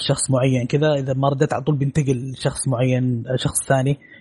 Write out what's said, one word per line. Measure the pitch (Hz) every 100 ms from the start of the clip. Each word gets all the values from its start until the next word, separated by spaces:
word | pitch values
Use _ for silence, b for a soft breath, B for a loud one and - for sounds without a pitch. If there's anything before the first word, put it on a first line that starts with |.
| -
شخص | 139 -
معين | 131 135 127 123
كذا، | 143 156
إذا | 143 135
ما | 131 139
رديت | 135 147
على | 120
طول | 135 143
بينتقل | 139 151 139 127 135
لشخص | 127 139 - 135
معين، | 123 131 127 127 120 113
آه، | 127
شخص | 143 - -
ثاني | 135 131 143 B B